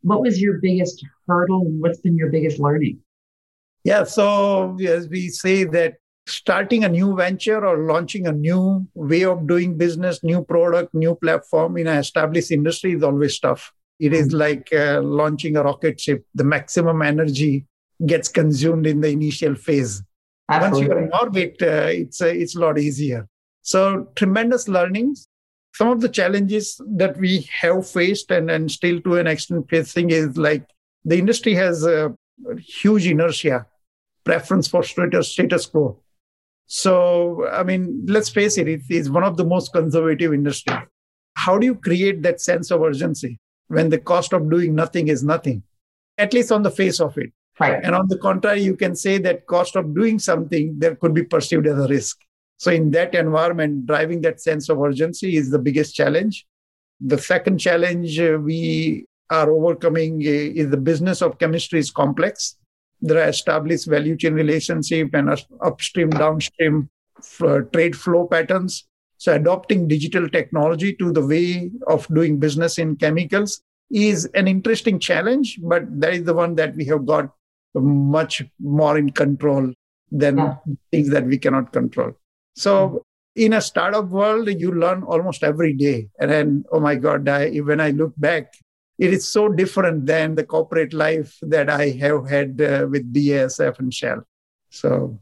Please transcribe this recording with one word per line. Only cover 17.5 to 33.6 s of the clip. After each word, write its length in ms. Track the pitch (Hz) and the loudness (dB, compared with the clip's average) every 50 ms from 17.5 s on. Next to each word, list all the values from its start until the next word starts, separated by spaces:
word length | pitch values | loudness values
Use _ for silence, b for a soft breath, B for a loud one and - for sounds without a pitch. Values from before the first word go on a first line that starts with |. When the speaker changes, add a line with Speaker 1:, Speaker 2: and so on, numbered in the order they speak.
| 139 139 135 _ _ _ _ _ _ _ 165 | 0 -2 -4 _ _ _ _ _ _ _ 0
Speaker 2:
gets 220 | 147 170 160 165 - | 0 0 0 0 0
consumed 580 | - 185 156 156 151 131 139 160 165 160 156 | 0 2 2 2 2 2 2 2 2 2 0
in 140 | 156 151 147 | 0 0 2
the 80 | 151 151 | 0 0
initial 460 | 147 147 156 151 147 - 165 151 139 | 0 0 -2 -2 -2 -2 -2 -2 -2
phase. 480 | - - - 151 143 131 113 98 98 98 _ _ _ _ _ _ _ _ - | -2 -2 0 0 0 0 -2 -6 -10 -12 _ _ _ _ _ _ _ _ -2
Once 320 | 147 160 170 202 196 139 | 0 2 2 2 2 2
you 100 | - - | 2 2
are 80 | - - | 0 0
Speaker 1:
Absolutely. 40 | 160 | 0
Speaker 2:
in 60 | 160 165 190 | 0 0 -2
orbit, 420 | 240 226 196 190 180 - - _ 180 | -2 0 0 -2 -2 -4 -4 _ 0
uh, 280 | 165 156 151 151 160 175 180 170 | 0 2 2 0 0 -2 -4 -4
it's, 180 | - - - | -8 -6 -2
uh, 60 | 180 | -2
it's 300 | 165 170 175 170 170 - | 0 0 0 -4 -4 -2
a 40 | 175 | 0
lot 180 | 170 160 151 151 | 0 2 2 2
easier. 500 | 147 147 139 127 151 139 123 117 107 - _ _ _ _ _ _ _ | 0 -2 -2 -2 -4 -4 -4 -6 -8 -12 _ _ _ _ _ _ _
So 460 | - - 190 190 196 196 190 196 - _ | 0 2 2 2 2 0 -2 -6 -8 _
tremendous 500 | - 214 190 190 214 233 233 247 247 240 | -2 0 2 2 2 2 2 0 0 -2
learnings. 640 | 208 190 180 175 185 185 208 233 277 294 - - _ _ _ _ _ _ _ _ _ _ | 0 2 2 2 2 0 -2 -2 -2 -4 -4 -12 _ _ _ _ _ _ _ _ _ _
Some 140 | - 214 233 | 0 2 2
of 120 | 247 233 226 | 2 2 0
the 60 | 247 | -2
challenges 720 | - - 185 180 196 202 202 196 208 214 208 - - - - | 0 0 0 0 2 0 0 0 0 -2 -4 -4 -12 -14 -10
that 300 | 214 214 175 190 185 - | -6 -2 0 0 0 0
we 320 | 147 190 180 190 185 139 - - - | -2 -2 0 0 0 -2 -6 -8 -2
have 280 | - 170 175 185 185 - | 0 0 0 0 -2 -4
faced 420 | - 190 175 185 208 208 - - | -2 0 0 0 0 -2 -2 0
and, 200 | 185 175 160 165 | 0 0 0 0
and 200 | 165 156 160 156 | -2 -2 -2 -4
still 300 | - - - 180 175 175 170 | -6 -2 -2 0 0 0 0
to 140 | 180 175 | 0 0
an 100 | 175 170 | 2 2
extent 440 | 165 156 156 - - 180 170 139 - | 0 -2 -2 -4 -6 -6 -6 -4 0
facing 400 | - 165 156 - - 175 170 175 | 0 0 0 0 -2 -2 0 2
is, 260 | 165 160 156 151 131 | 2 2 0 0 -2
like, 300 | 156 156 151 156 143 - _ _ _ _ _ _ _ _ | 0 0 0 0 0 -4 _ _ _ _ _ _ _ _
the 120 | 160 165 180 | 0 2 2
industry 360 | 180 202 226 - - 233 208 | 4 2 0 2 2 0 2
has 300 | 180 190 180 170 160 151 | 2 2 0 0 0 2
a 300 | 170 165 156 151 135 120 _ _ _ _ _ - 247 240 - | 2 2 2 0 -2 -6 _ _ _ _ _ -14 -12 -12 -12
huge 480 | 170 - - - - 196 214 214 170 | -14 -16 -16 0 2 4 4 4 2
inertia, 600 | 180 165 151 165 170 151 - - 156 131 123 | 2 2 2 2 0 0 0 0 0 0 0